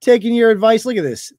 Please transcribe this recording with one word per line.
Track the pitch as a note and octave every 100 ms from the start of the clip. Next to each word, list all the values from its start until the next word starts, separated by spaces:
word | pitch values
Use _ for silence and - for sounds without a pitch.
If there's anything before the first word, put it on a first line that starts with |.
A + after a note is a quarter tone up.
Taking | - A#3+ G#3+
your | A#3 A3+
advice. | G#3+ G#3+ A3+ B3
Look | A3
at |
this. | D3 A2+ -